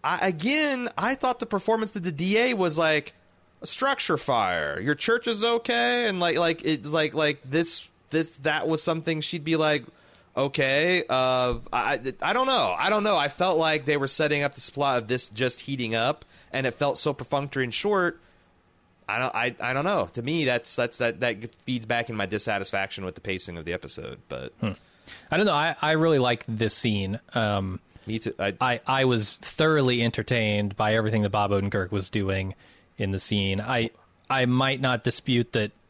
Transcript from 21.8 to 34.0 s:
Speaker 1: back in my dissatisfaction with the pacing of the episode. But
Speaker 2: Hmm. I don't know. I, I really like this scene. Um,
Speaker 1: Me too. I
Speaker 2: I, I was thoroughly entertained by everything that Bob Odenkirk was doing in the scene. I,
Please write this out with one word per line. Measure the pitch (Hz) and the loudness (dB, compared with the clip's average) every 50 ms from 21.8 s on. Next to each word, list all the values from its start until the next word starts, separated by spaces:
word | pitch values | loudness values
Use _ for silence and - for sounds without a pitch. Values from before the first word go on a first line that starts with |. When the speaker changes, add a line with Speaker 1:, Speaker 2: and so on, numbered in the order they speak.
| 110 | -2
Speaker 1:
back | 110 120 117 117 - | -2 -2 -2 -2 -2
in | 117 | -2
my | 107 101 | -4 -2
dissatisfaction | 92 104 104 - 117 104 101 98 - - 98 98 98 - - 95 | -2 -2 -2 -2 0 -2 -2 -2 -2 -2 -2 -2 -4 -6 -8 -8
with | 90 90 | -8 -10
the | - | -8
pacing | _ 104 95 92 - - 87 85 | _ -6 -6 -4 -6 -8 -8 -8
of | 78 | -6
the | 85 87 | -6 -6
episode. | 90 - 69 - - - - - - - _ | -6 -6 -10 -12 -12 -12 -12 -14 -14 -14 _
But | 69 62 64 62 - _ | -10 -10 -10 -12 -8 _
Speaker 2:
Hmm. | - 107 95 - _ _ _ _ _ - - - - - | -4 -4 -4 -6 _ _ _ _ _ -20 -20 -20 -8 -2
I | 156 | 0
don't | 170 214 | 2 2
know. | 208 | 2
I, | 160 143 151 165 156 - | 2 2 0 0 -2 0
I | - 151 | 0 2
really | 160 156 160 165 156 139 | 2 4 4 4 4 4
like | 123 123 120 113 - | 4 4 2 0 -2
this | - 113 107 113 107 - | -8 -2 0 0 0 0
scene. | - - 117 107 101 98 95 101 117 _ - - | 0 0 0 0 0 0 -2 -4 -6 _ -6 -2
Um, | 123 110 104 104 98 98 95 92 - _ _ _ - - | 0 0 2 0 0 -2 -4 -6 -8 _ _ _ -18 -8
Speaker 1:
Me | - 110 113 | -6 -6 -4
too. | - 117 - - | -4 -6 -4 -2
I | 98 101 95 - | -4 -4 -2 0
Speaker 2:
I, | - 127 120 113 - | 0 0 0 -2 0
I | - 135 135 135 | 0 2 4 4
was | 127 123 113 104 - - | 4 4 2 0 -2 -6
thoroughly | - - - - - 156 160 156 151 135 127 123 120 | -8 -12 -12 -2 2 2 4 4 4 4 4 4 4
entertained | 117 117 - - 107 - 127 117 110 107 104 104 104 101 101 | 2 0 0 -2 -2 0 0 2 2 2 2 2 0 -2 0
by | - 110 107 110 | 0 2 2 4
everything | 113 107 110 110 110 | 2 2 2 2 2
that | 104 101 | 2 2
Bob | 101 107 104 98 | 2 2 2 4
Odenkirk | 101 98 98 101 - 104 92 90 | 2 2 2 0 0 -2 -2 0
was | 107 101 95 - | -2 -4 -4 -2
doing | - 110 98 95 95 95 95 95 95 _ - - - - _ _ _ | -2 -2 0 0 0 -2 -2 -4 -8 _ -18 -20 -20 -20 _ _ _
in | - 110 98 | -6 -4 -2
the | 98 92 | -2 -2
scene. | - - 110 104 98 98 95 98 | -2 0 0 0 2 0 0 -2
I, | 104 117 131 120 117 113 _ - | -2 -2 -2 0 -2 -2 _ -12